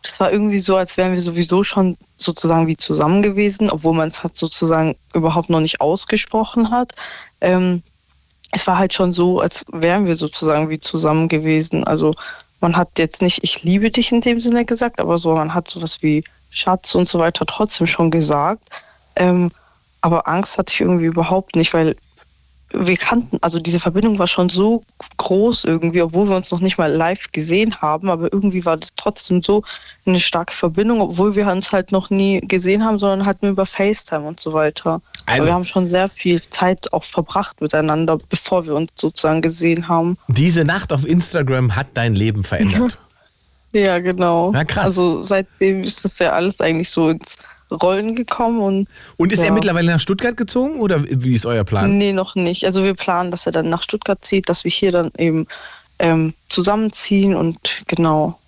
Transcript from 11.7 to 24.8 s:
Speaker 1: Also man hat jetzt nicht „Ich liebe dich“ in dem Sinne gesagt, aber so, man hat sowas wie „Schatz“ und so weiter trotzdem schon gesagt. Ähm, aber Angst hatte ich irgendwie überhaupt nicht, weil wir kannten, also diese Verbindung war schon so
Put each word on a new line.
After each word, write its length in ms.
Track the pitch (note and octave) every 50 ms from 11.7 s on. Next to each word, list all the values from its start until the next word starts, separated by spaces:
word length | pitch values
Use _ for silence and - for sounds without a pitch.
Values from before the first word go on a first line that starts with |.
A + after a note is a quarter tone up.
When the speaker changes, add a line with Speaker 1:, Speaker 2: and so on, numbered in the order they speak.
| - D#3+ -
Speaker 1:
Also 320 | - D#3 D#3 D#3+ D#3 D#3 - - - - - - _ _ _
man 140 | - E3+ E3+
hat 140 | E3+ F3 - _ -
jetzt 240 | E3 D#3+ - -
nicht 220 | F#3+ F3+ - - -
„Ich 180 | F3 - - -
liebe 280 | E3 F#3 G3+ G#3 A3+
dich“ 200 | - C4 A#3 -
in 100 | A#3+ A#3+
dem 200 | A#3 B3 A#3+ A#3
Sinne 240 | A#3 A#3+ A#3 A#3+ A#3+
gesagt, 340 | A#3 A#3+ A3+ B3 A#3 - -
aber 200 | - E3 E3+ E3+
so, 160 | E3 E3 D#3+
man 180 | D#3+ D3+ D#3 E3
hat 140 | F3 E3 -
sowas 320 | - F3 E3+ D#3 - -
wie 220 | - D#3 D3+ D3+ D#3+ - _ _ _ _
„Schatz“ 460 | - - - - F#3 F#3 - - -
und 120 | F3+ F3+ -
so 120 | - F3
weiter 260 | E3 E3 F3 - -
trotzdem 400 | - - - G#3+ G#3 - - E3+
schon 240 | E3 - - E3 E3
gesagt. 540 | D#3+ E3 D#3 D3 D3+ D3 C#3+ E3 G#3+ A3 _ _ - - - _ _ _ _ _ _
Ähm, 360 | - F#3 F3+ F3+ F3+ F3+ F3 - _ _ _ _ _ _ _ _ _
aber 260 | - E3 E3+ E3 - -
Angst 300 | D#3 F3+ G3+ - - -
hatte 160 | F#3 - -
ich 80 | -
irgendwie 240 | - F3 F3+ F3 E3
überhaupt 500 | E3 E3 E3+ E3 E3+ F#3 F#3+ F#3+ _ -
nicht, 200 | E3 E3 D#3+ -
weil 200 | E3 D#3+ D#3+ B2+ - _ _ _ _ - _ _ _ _ _ _ _ _ _ -
wir 220 | - F#3+ F3 F#3
kannten, 420 | - - - A#3 A#3+ A#3+ - - -
also 180 | - E3+ D#3+ E3+
diese 220 | E3 E3+ E3+ F3
Verbindung 360 | - F#3+ E3+ F#3+ G#3+ A3+ G#3+ G3
war 100 | F#3 F3+
schon 200 | - - F3+ F3+
so 340 | - F3+ G3 G#3+ A#3 A#3